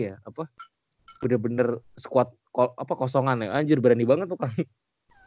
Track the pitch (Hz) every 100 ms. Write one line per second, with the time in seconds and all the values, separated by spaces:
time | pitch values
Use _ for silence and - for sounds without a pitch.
0 | 104 98 110 120 160 - - _ _ _
1 | - - 123 120 113 120 120 117 - -
2 | - 131 123 - _ - 123 - 135 170
3 | 131 139 131 123 104 135 151 147 123 117
4 | 117 147 185 175 131 107 - _ _ _
5 | _ _